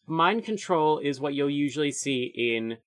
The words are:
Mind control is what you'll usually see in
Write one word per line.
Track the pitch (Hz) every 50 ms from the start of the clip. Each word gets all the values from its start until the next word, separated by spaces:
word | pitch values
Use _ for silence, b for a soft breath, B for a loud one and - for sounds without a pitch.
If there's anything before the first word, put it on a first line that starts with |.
| _
Mind | - 160 165 165 180 214 233 -
control | 214 214 190 - - 180 160 156 156 156 151
is | 143 143 139 120
what | 139 147 143
you'll | 139 143 143
usually | 143 143 147 143 120 147 151 143
see | 139 - - 143 135 127 123 - -
in | - 120 120 117 113 113 113 113 - _